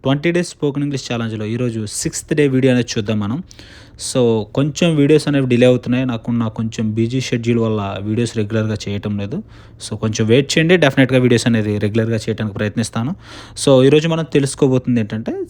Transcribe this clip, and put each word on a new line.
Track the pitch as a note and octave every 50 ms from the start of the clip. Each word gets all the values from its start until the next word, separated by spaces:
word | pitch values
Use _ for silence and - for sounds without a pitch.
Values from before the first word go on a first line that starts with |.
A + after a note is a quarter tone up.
| -
ట్వంటీ | C3 C#3 D3 C#3+ E3+
డేస్ | E3+ F3 F3 -
స్పోకెన్ | - _ - D3 C3+ C#3+ C#3+
ఇంగ్లీష్ | C#3+ C#3+ C3 - - A#2+
ఛాలెంజ్లో | A2+ A2+ A2+ A2 G#2 G#2+
ఈరోజు | G#2 A2+ A#2+ B2 A#2+ A2+ A2 G#2+
సిక్స్త్ | G2+ - - - A#2 - - - - -
డే | C#3+ D3
వీడియో | C#3 C3 C3 C3+ C3 B2+
అనేది | B2 A#2 - -
చూద్దాం | A#2+ G#2+ G#2 A2 G#2+
మనం. | G#2 G2+ A#2 F3 F#3+ - - - - - - - - - - - - - -
So, | C3+ B2 A#2 A2+ A2 G2+
కొంచెం | - - - C#3+ D3+ C#3 - F3+ E3+ D#3+
వీడియోస్ | C#3+ C#3+ C#3+ D#3 D3+ -
అనేవి | D3 D3 C#3 C3+
డిలే | B2+ B2 A#2+ B2
అవుతున్నాయి. | B2+ B2+ A#2+ - C3+ B2 B2+ C3
నాకు, | B2+ A#2 A2+ - -
నాకు | A#2 A#2 A2+ A2 -
కొంచెం | - A#2 A2+ - - A2+ G#2+
బిజీ | G#2+ A2+ A2+ A#2 B2+ C3
షెడ్యూల్ | B2 - - A#2+ A2+ A#2 A#2+ A#2
వల్ల | A2+ A2+ A2 G#2+ G2+ G2 G2 G2
వీడియోస్ | G2 G#2 A2 A2+ A#2+ A2+ -
రెగ్యులర్గా | A#2+ G#2 G2+ A2+ A2 G#2+ A2 G#2+ G2 - G2+
చేయటం | G2+ G2+ - G#2 G#2
లేదు. | G2+ G2+ G2+ B2+ G3 A3 - - - - - - - - -
So, | A2
కొంచెం | G#2+ - A2 G#2+ B2 A2
వెయిట్ | G#2+ A2+ C3+ C#3+ - -
చేయండి. | E3 D#3+ E3 F#3
డెఫినెట్గా | F3+ D3+ C#3 - - C3+ A#2 C3 B2+
వీడియోస్ | B2+ B2 A#2+ A2+ -
అనేది | A#2 A#2 A2 G#2 G#2+ G#2
రెగ్యులర్గా | G#2 G#2+ G#2 G2+ A2+ A2+ A2+ A2+
చేయడానికి | G#2+ - - A2 - G#2+ G#2+ G2
ప్రయత్నిస్తాను. | - G#2 G#2 - A#2 A2+ - - A2+ A2+ C#3 G3 - - - - - - - -
So, | - - - C3+ B2+ C3
ఈరోజు | C3+ C#3+ D#3 D3+
మనం | E3 D#3+ D#3+ D#3+ - -
తెలుసుకోబోతుంది | D3 C#3 C3+ - - D3+ C3+ C3 B2+ - - B2 A#2+
ఏంటంటే | A2 G#2 A2+ A2 A#2 - E4 G4 F4+